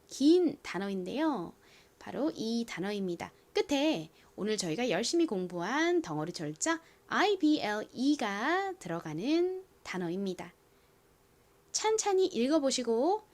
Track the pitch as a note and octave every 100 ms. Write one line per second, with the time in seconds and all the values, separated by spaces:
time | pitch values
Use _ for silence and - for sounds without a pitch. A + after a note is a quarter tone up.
0 | - - C#4 F4+ E4+ - - F#3 G3+ F#3+
1 | F3+ C4+ G#3+ F3+ E3+ - - - _ -
2 | - G3+ D4+ - A3 A#3 A#3 - G3 G#3
3 | F#3 E3+ F3+ - _ G4+ G#4+ C#4 D#4 G#3+
4 | D#3+ _ - - G3+ G#3+ F3 D#3+ B3 F3
5 | A3+ E4+ D#4+ F#3+ F3+ F3 F3+ C#4 E4+ F4
6 | D#4+ D3+ D#3+ - D3+ D#3 D#4+ D#4+ - -
7 | - - G4 F#4+ D4+ D4+ G3+ G#3+ - -
8 | C4+ D4 G#3+ G3+ C4 F#4 G4 F4+ E3+ E3+
9 | D#3+ D3+ A#3+ E4 F4+ F#4 - _ - F#3
10 | E3 F#3 G3 F3+ F3 - _ _ _ _
11 | _ _ _ _ _ _ _ - G#4+ A4
12 | G#4 F#4+ F#4 - B3+ D#4+ C4+ B3+ A#3 A3+
13 | D4+ G#4+ -